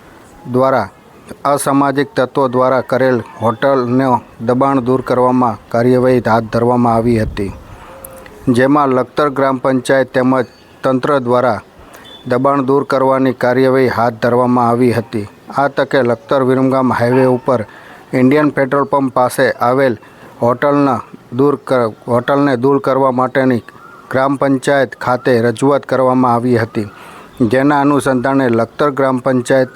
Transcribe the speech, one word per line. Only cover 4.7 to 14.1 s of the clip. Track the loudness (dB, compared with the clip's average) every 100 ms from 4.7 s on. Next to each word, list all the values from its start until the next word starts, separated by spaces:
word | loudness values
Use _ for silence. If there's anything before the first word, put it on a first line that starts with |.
| 0
દૂર | 0 -2
કરવામાં | 0 0 2 2 0 -4 -4
કાર્યવાહી | 0 2 2 2 2 2
હાથ | 0 0
ધરવામાં | 0 0 2 2 2
આવી | 2 0
હતી, | -2 -6 -8 -10 -18 -20 -20 -20 -20 -20 -20 -8 -2
જેમાં | 2 4 2 2
લખતર | 0 -2 -2 -2
ગ્રામ | 0 -2 0
પંચાયત | -2 -2 0 0 0
તેમજ | 0 2 0 -2 -10 -20 -6
તંત્ર | -2 -2 0 -2
દ્વારા | 0 0 0 -2 -8 -20 -20 -20 -20 -12 -4
દબાણ | 0 0 0
દૂર | 2 0
કરવાની | 0 0 2 2 0
કાર્યવાહી | 0 0 2 2 2 0
હાથ | 0 -2